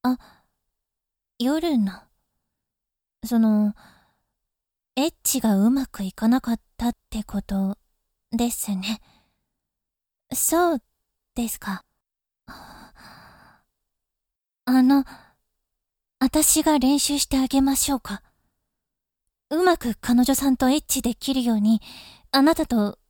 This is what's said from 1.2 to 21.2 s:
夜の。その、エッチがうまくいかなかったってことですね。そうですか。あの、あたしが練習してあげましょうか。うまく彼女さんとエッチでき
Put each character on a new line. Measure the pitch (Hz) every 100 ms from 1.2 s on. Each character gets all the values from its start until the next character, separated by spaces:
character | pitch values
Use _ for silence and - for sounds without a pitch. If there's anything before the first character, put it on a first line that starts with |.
| _ _
夜 | 240 311 339 262
の。 | 196 - _ _ _ _ _ _ _ _ _ _ _ _
そ | 226 233
の、 | 220 214 214 - - _ _ _ _ _ _ _ _ _ _ -
エ | 311
ッ | _
チ | - 262
が | 226 196
う | 214
ま | 269 262
く | -
い | 190
か | - 220
な | 247
か | -
っ | 226 _ -
た | 240
っ | - _
て | 220
こ | - 202
と | - 196 196 202 _ _ _ _ _
で | 226 240
す | - - 190
ね。 | 190 220 _ _ _ _ _ _ _ _ _ _ _ _ _
そ | 254 - 320 349
う | 285 _ _ _ _ _
で | - 233
す | -
か。 | - 185 _ _ _ _ _ _ -
あ | - - - - _ - - - - _ _ _ _ _ _ _ _ _ _ _ _ -
の、 | 254 254 277 269 - _ _ _ _ _ _ _ _ _ _
あ | 262
た | 311
し | 302 311
が | 311 302
練 | 254 285
習 | - 285
し | -
て | 269
あ | 262
げ | 269
ま | 269 269
し | -
ょ | 269
う |
か。 | - 202 _ _ _ _ _ _ _ _ _ _ _ _ _
う | 311
ま | 370 330
く | 240 214
彼 | - 240
女 | 254
さ | 269 269
ん | 254
と | 254
エ | 294
ッ | -
チ | 269
で | 247
き | -